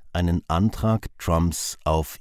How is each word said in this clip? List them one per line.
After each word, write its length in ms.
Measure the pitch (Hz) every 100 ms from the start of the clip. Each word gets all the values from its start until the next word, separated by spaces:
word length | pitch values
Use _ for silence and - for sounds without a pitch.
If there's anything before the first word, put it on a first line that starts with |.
| -
einen 300 | 87 87 85 -
Antrag 580 | 85 107 - 110 110 - -
Trumps 600 | - 82 85 - - -
auf 340 | 80 80 78 -